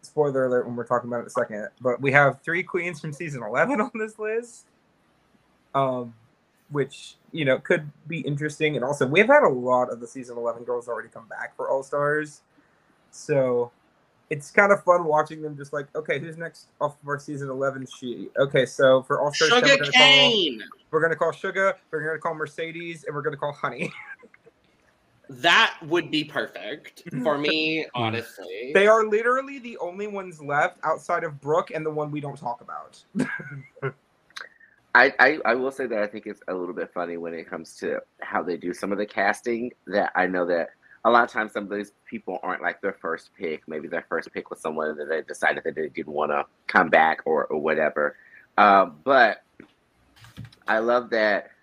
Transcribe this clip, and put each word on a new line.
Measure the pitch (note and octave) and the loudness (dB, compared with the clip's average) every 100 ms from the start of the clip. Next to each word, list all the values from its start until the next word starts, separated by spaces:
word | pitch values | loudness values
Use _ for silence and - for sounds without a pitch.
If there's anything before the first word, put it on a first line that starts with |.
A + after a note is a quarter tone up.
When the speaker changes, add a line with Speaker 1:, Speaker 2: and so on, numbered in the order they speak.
Speaker 1:
spoiler | - D3+ C#3+ C3+ B2+ | -6 0 2 2 2
alert | B2 A#2+ | 2 0
when | A#2+ | -6
we're | A2+ | -2
talking | B2 A#2+ | -2 0
about | A#2+ | -8
it | |
in | G#2+ | -4
a | |
second, | B2+ A#2 G#2+ G#2+ _ | -4 -4 -4 -10 _
but | B2+ A#2+ | -2 0
we | C#3 | 4
have | C#3 C#3+ B2+ | 6 4 2
three | - E3+ | -4 -4
queens | F3 F#3 F3 F3 | -2 -4 -4 -8
from | D#3+ | -12
season | D3 E3+ C3+ | -10 -10 -8
eleven | G#2+ B2 F#3+ D4 | -4 0 2 2
on | B3 A3 | -2 -4
this | A3 G#3+ | -8 -6
list, | G#3+ A3+ A#3+ - _ _ _ _ _ _ _ _ _ _ _ | -6 -6 -8 -20 _ _ _ _ _ _ _ _ _ _ _
um, | C#3 C3+ B2+ A#2+ A2+ _ _ _ _ _ | 0 0 -2 -8 -14 _ _ _ _ _
which, | C#3+ C3+ - - _ _ | -4 -4 -6 -20 _ _
you | D#3+ C#3 | -2 2
know, | C3 | 0
could | - F3+ D3 - D3+ | 2 0 0 -16 -10
be | E3 | -8
interesting. | - C#3+ D3+ - D#3 C#3+ | -6 -4 -6 -2 -2 0
And | |
also, | B2 C#3+ C3 | -2 0 2
we've | E3 A3 | 4 6
had | D4 | 8
a | G#3+ | 6
lot | B2+ B2 B2+ B2 | 2 2 2 2
of | A#2 | -4
the | A#2+ | -10
season | C3+ A#2+ A#2+ | -14 -12 -6
eleven | A#2 A#2 A#2+ | -6 -6 -6
girls | B2 A#2 | -6 -4
already | A2 A#2 | -8 -8
come | A2 G#2 | -18 -18
back | G#2 A#2 - | -14 -12 -8
for | C3 | -2
All-Stars, | C3+ C3+ C#3+ C#3+ D3+ D3+ - _ _ _ _ _ _ _ | -2 -2 -2 0 0 -4 -14 _ _ _ _ _ _ _
so | - - C#3+ B2+ A#2+ A#2+ _ _ _ _ _ _ | -16 0 2 2 0 -2 _ _ _ _ _ _
it's | D3 - | -8 0
kind | - G3+ | 4 6
of | G3 | 4
fun | - F3 E3 | 4 4 4
watching | D3+ D3+ D#3+ | 0 0 -6
them | D3+ C#3+ | -10 -12
just | C#3+ | -8
like, | D3 C#3+ D#3 | -8 -8 -10
"Okay, | D3+ C#3+ | -4 -4
who's | E3 D#3+ | -6 -12
next | E3 - _ _ | -14 -14 _ _
off | D3 C#3+ | -6 -6
of | C#3+ | -8
our | C#3+ | -8
season | D3 C#3+ C#3 | -6 -10 -8
eleven | C3 C3+ C3 B2+ | -4 -4 -4 -12
sheet? | - B2+ G#2 G2 - | -12 -10 -10 -6 0
Okay, | C#3 C#3+ B2 | 2 4 2
so | - C3+ C3 | 4 6 6
for | B2 D#3 | 4 0
All-Stars | D3 C#3+ D#3+ | 0 2 4
ten, | A#3+ | 6
Speaker 2:
Sugar | C4 | 6
Speaker 1:
we're | C4+ | 4
gonna | - | 6
call, | B3+ | 6
Speaker 2:
Cane! | C4 C4+ B3+ A3 E3 A2 F#2+ - _ | 8 8 6 4 0 -4 -14 -20 _
Speaker 1:
we're | D#3 | 0
gonna | E3 D#3+ | 2 2
call | E3 | 0
Sugar, | - G3 F#3 G3 F#3 _ | -2 -6 0 0 0 _
we're | D#3 D3+ | -4 -4
gonna | D#3 | -4
call | E3+ D#3 | -4 -4
Mercedes, | D3 - E3 E3 E3+ E3 - | -8 -8 -10 -8 -12 -10 -8
and | D3 | -4
we're | |
gonna | D3 C#3+ | -6 -4
call | D3 | -8
Honey." | C#3 C#3 B2 E3+ - | -4 -8 -6 -8 -10
<laughs> | - - - _ - _ _ _ _ _ _ _ - | -20 -20 -20 _ -20 _ _ _ _ _ _ _ -20
Speaker 2:
That | B2+ E3+ F#3+ A3 - D#3+ | 0 4 6 4 0 -2
would | F3 D3 | -2 0
be | D#3 C#3 | -4 -4
perfect | C#3 G#2+ - G2+ D3+ - - F3 - | -6 -6 -10 -12 -12 -14 -20 -10 -4
for | D#3+ C#3+ | -2 0
me, | D3+ D#3 D#3 D#3+ C#3+ | 0 0 0 -2 -4
Speaker 1:
<laughs> | B2 | -4
Speaker 2:
honestly. | A2+ A2+ - - F2+ F#2+ B2+ | -2 -4 -8 -16 -12 -10 0
Speaker 1:
They | D#3+ G#3 | 4 4
are | A3+ A3 | 4 0
literally | G#3+ A#3 C4 C#4 C#4 | 0 0 -2 -4 -14
the | A#3 A#3 | -14 -10
only | F3 F#3 G#3 | -10 -8 -10
ones | G3 F#3 D#3 | -10 -12 -12
left | C#3+ C#3+ F3+ - | -4 0 0 -2
outside | D#3 D#3+ - F3 | -4 -4 -2 -4
of | E3 C#3+ | -4 -8
Brooke | C#3 E3 G3 | 0 0 0
and | D#3+ D#3 | -6 -4
the | |
one | D3+ D3 | -4 -6
we | D3 | -6
don't | C#3+ C#3+ | -8 -8
talk | A#2+ A#2+ | -10 -10
about. | G2 D#2 D2+ - _ G3+ | -12 -16 -16 -20 _ -8
<laughs> | - - C#3+ C#3 - - C3+ - _ _ _ - - _ _ _ _ A#2+ | -6 -8 -12 -16 -18 -10 -10 -10 _ _ _ -20 -20 _ _ _ _ 4
Speaker 3:
I, | C3+ - | 4 4
I, | C3 D#3 - | 2 2 0
I | B2 | 0
will | C3 | -2
say | C3+ B2 | -4 -4
that | A2 | -2
I | G#2 | -4
think | A2 G#2 | -6 -12
it's | G2+ - | -12 -8
a | |
little | F#2 F2 F2 | -6 -6 -6
bit | E2 | -8
funny | F2+ E2+ E2+ | -6 -6 -6
when | E2+ | -8
it | E2 E2 | -10 -10
comes | F2 D#2+ - | -12 -14 -8
to | F2 B1+ - _ | -6 -6 -8 _
how | - F#2+ | -4 -4
they | E2+ E2+ | -2 -4
do | F2 | -6
some | F2 F#2+ | -6 -4
of | G2 | -4
the | G#2 | -4
casting, | - G2 G#2 B2 A#2 B2 - - | 0 0 0 -4 -4 -6 -10 -2
that | G2 F2 | 0 0
I | F2+ F#2 | 0 0
know | F#2 F2 | 0 0
that | E2+ - _ _ - A2 | 0 -2 _ _ -2 4
a | |
lot | A#2+ | 4
of | A#2+ | 4
times | A#2 G#2+ | -2 -4
some | A2 | -6
of | G2 | -6
these | G#2 G2+ _ - | -6 -8 _ -14
people | A2+ - F2+ | -12 -8 -6
aren't, | F#2 F2+ | -4 -4
like, | F2 F2 | -4 -4
their | G2+ | -6
first | - E2+ E2 - _ | -6 -6 -6 -10 _
pick. | F#2 D2+ - | -6 -6 -8
Maybe | D#2 D2+ | -10 -6
their | E2 - | -8 -4
first | E2 - | -6 -4
pick | F#2+ - | -10 -10
was | F2 | -8
someone | E2 D#2 D#2 D2+ | -6 -4 -4 -4
that | D2 | -4
they | D#2+ | -4
decided | D2 C#2+ D#2+ C#2+ | -4 -2 0 0
that | D#2+ D2+ | -4 -4
they | D2+ | -6
didn't | C2+ D2+ | -6 -6
wanna | D2 D2+ D2 - _ - | -4 0 -2 -4 _ 2
come | G#2 E2 | 4 6
back | D#2+ D#2+ D#2 - | 6 6 2 0
or, | D2+ C#2+ | 0 0
or | D2+ | -2
whatever. | D2+ D#2 D2+ D2+ D2 - - - _ - | 0 2 0 0 -2 -4 -20 -20 _ 4
Um, | G#2 G2 F2+ D2+ - | 6 8 4 -2 2
but | C#3 A2+ F#2 _ _ - _ _ _ _ _ - - - _ - | 6 6 2 _ _ -20 _ _ _ _ _ -20 -18 -20 _ -2
I | A2 | 0
love | A#2 B2 A#2 | 4 2 2
that | A2+ G#2+ G2 - _ | 2 2 2 -2 _